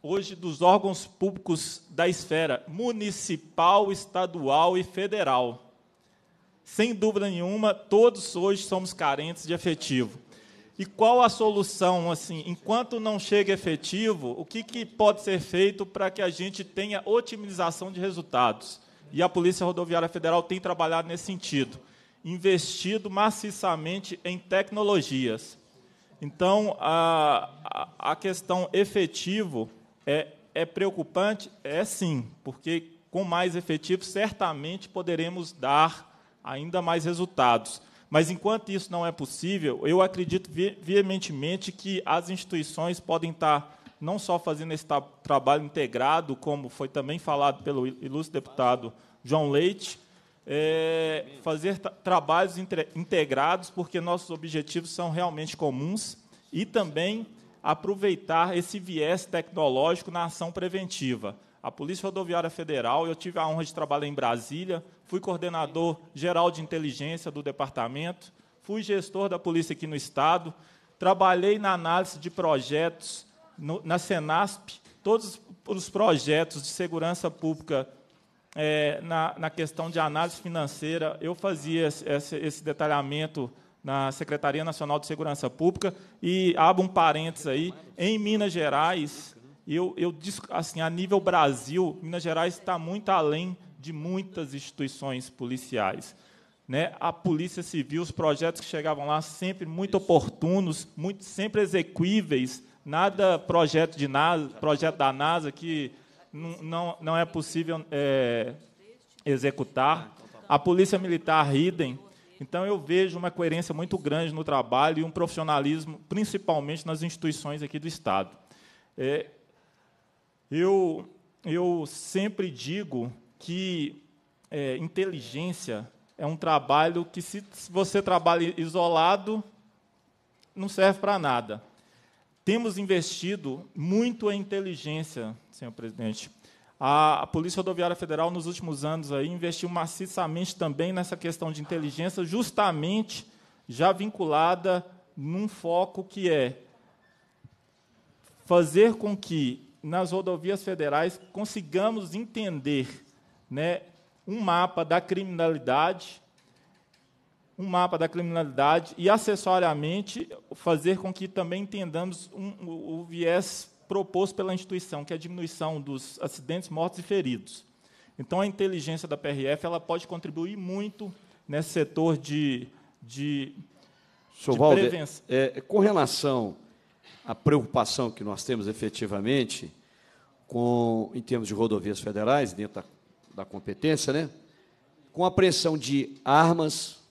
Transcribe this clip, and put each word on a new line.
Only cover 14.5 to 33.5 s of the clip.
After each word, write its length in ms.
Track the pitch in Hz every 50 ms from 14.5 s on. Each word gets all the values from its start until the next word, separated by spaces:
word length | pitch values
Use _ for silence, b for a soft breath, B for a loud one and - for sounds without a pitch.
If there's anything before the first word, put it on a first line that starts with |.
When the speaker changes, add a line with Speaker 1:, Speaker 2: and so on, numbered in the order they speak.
| - 226 226
Speaker 1:
que 220 | - - 240 226
pode 360 | 226 - - 214 208 202 208
ser 180 | - 202 190 175
feito 460 | 147 - - 180 196 202 202 196 196
para 260 | 190 - 202 196 185
que 100 | 185 -
a 80 | 196 180
gente 320 | 160 - 180 196 196 208
tenha 400 | 190 - - 190 196 208 208 196 -
otimização 840 | 196 214 240 240 - 233 208 208 202 190 175 180 170 160 - 185 190
de 120 | 190 180
resultados? 800 | 185 196 180 170 160 - - 123 127 117 104 - - - - - b b b b b - 143
E 100 | 143 175
a 60 | 180
Polícia 360 | - 185 170 180 180 - 185
Rodoviária 440 | 175 180 175 175 165 170 170 165 165
Federal 340 | - 175 160 165 165 175 170
tem 160 | 170 185 190
trabalhado 480 | 185 190 175 160 165 160 165 165 160
nesse 160 | 165 170 170 -
sentido, 560 | - 190 175 - - 147 139 131 - - - b b b b b b b b b
investido 840 | 165 180 180 170 196 185 175 - - - - - 185 208 220 202
maciçamente 1120 | 202 185 202 208 214 208 - - 208 196 - - 185 170 156 156 165 180 202 196 - 180 - _
em 120 | 175 180
tecnologias. 1200 | 180 - - 185 190 190 190 208 208 214 202 208 180 143 - 135 131 131 117 110 113 - - - _ _ b b b b b b b b b b _
Então, 560 | 156 143 - - 180 185 196 214 214 208 - -
a, 680 | - 147 160 165 165 165 165 160 151 147 135 - - - - - -
a, 480 | - - - - - - _ - -
a 40 | 156
questão 520 | - - 190 185 180 - - 180 180 180 - -
efetivo 960 | 185 202 196 - 208 180 170 - - - 175 196 220 208 175 143 117 110 113 - - - _ _ _ _
é, 220 | 139 143 156 151 - - _ _ _ _
é 120 | 156 165
preocupante? 840 | 165 - 175 196 196 196 180 151 - - 185 190 208 214 208 - - - _ _
É 220 | 139 147 165 208
sim, 420 | 214 - - 196 170 151 127 117 - - _ _
porque 500 | 135 127 - _ 160 170 165 165 - - _ _ _
com 120 | - 180 196
mais 320 | 175 170 175 180 180